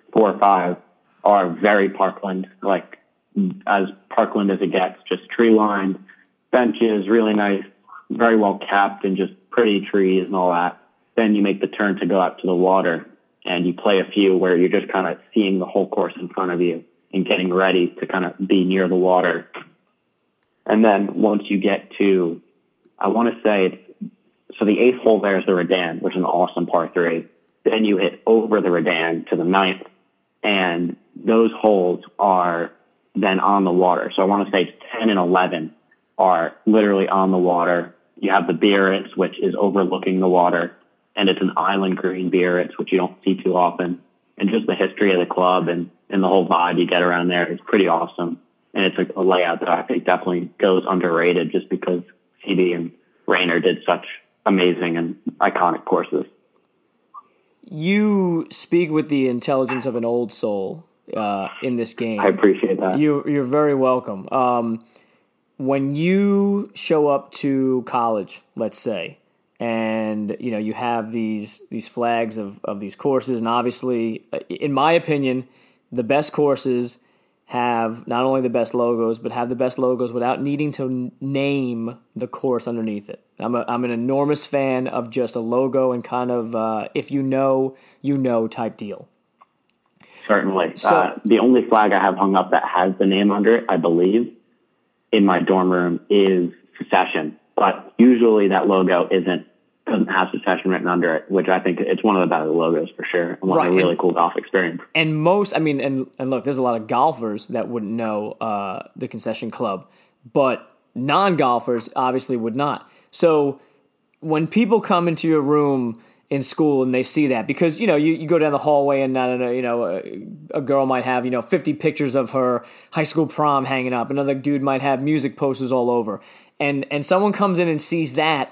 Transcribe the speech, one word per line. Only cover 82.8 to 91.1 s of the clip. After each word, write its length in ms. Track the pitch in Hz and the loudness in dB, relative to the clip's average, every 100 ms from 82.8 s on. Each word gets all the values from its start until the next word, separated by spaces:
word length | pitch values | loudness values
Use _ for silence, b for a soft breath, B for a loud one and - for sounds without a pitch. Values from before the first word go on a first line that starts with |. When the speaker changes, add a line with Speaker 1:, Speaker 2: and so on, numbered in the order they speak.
| 110 104 101 | -4 -6 -10
Speaker 2:
it. 140 | - _ _ | -18 _ _
I'm 160 | 113 | -4
a, 100 | 120 - | -4 -2
I'm 160 | 120 | -4
an 60 | 123 | -2
enormous 560 | 117 123 135 143 147 - | -4 -2 0 0 -2 -2
fan 420 | 143 135 127 127 | -2 0 -2 -2
of 220 | - 120 | -6 -6
just 260 | 113 120 123 | -4 -4 -4
a 40 | |
logo 520 | 113 120 135 131 131 | -2 0 0 0 0
and 100 | 123 | -2
kind 280 | 117 123 123 | -4 -6 -2
of, 260 | 123 113 117 | -4 -4 -4
uh, 320 | 110 110 - | -4 -4 -6
if 160 | - 147 | -8 -4
you 120 | 139 | -4
know, 540 | 135 135 135 135 131 131 b b | -2 0 2 2 0 -6 b b
you 180 | 139 139 | -4 0
know 300 | 127 117 113 | 0 0 -2
type 280 | - 110 - | -4 -8 -8
deal. 320 | 104 95 - _ _ _ _ _ _ _ _ _ B B - | -12 -12 -16 _ _ _ _ _ _ _ _ _ B B 0
Speaker 1:
Certainly. 460 | 104 98 95 85 - | 0 2 0 -2 -2
Speaker 2:
So 120 | 104 | 2
Speaker 1:
Uh, 300 | 92 92 | 4 2